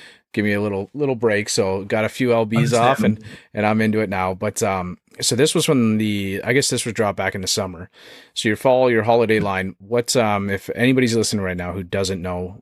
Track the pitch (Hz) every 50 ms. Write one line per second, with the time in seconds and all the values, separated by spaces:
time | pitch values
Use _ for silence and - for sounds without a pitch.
0 | - - - _ _ _ - 110 104 104 101 104 107 104 101 95 101 - - 143
1 | 147 139 131 110 117 113 104 104 107 - - - 101 95 95 98 95 101 113 107
2 | 110 107 - - 131 120 117 117 113 107 113 - 139 113 120 113 117 127 135 -
3 | 120 110 110 110 - - - - - _ - 107 104 104 110 110 113 110 107 110
4 | 107 92 98 92 92 92 95 92 110 104 - - 113 101 98 92 90 90 87 -
5 | _ _ _ - - - 123 110 151 156 - 170 - - 147 127 117 110 107 107
6 | 110 107 104 101 98 98 95 98 - 113 127 139 127 - 131 120 - 120 101 -
7 | 107 101 95 - 95 98 - 101 92 - - 107 98 92 - 85 90 - _ -
8 | - - - - - - - - - 113 104 - - 135 127 127 131 127 117 110
9 | 107 117 117 120 113 104 110 107 104 101 95 95 95 95 - - 98 101 120 120
10 | 120 - - 127 113 107 104 101 98 101 98 95 - - - - 120 131 131 127
11 | 127 113 113 113 104 - - 104 95 92 90 87 87 90 85 98 90 85 - 98
12 | 98 92 98 87 87 90 90 90 92 92 101 -